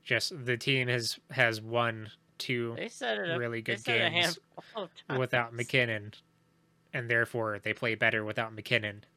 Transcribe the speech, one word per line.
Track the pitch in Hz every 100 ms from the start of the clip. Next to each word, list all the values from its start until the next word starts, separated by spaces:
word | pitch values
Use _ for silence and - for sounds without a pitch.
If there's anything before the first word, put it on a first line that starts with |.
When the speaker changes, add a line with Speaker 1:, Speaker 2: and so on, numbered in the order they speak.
Speaker 1:
Just | - 117 - 170 123
the | 120
team | - 135 123
has, | 123 113 - _
has | 131 120 110
won | 110 117 117 110 110 - _ _
two | - 120 117 117
Speaker 2:
They | 190
said | - 247 214
it | 180
a, | 165
Speaker 1:
really | 120 117
Speaker 2:
they | 113
Speaker 1:
good | 110
Speaker 2:
said | 117 113
it | 165
a |
Speaker 1:
games | 165 170 165 _ - -
Speaker 2:
handful | 226 180 - -
of | 131
Speaker 1:
without | 127 123 117
Speaker 2:
times. | 120 123
Speaker 1:
McKinnon, | 135 120 110 104 - _ _ _ _ _ _ _
and | 143 117
therefore | 117 117 123 110 104
they | 110
play | 107 120
better | 110 113 110
without | 107 107 113 107
McKinnon, | - 120 104 101 -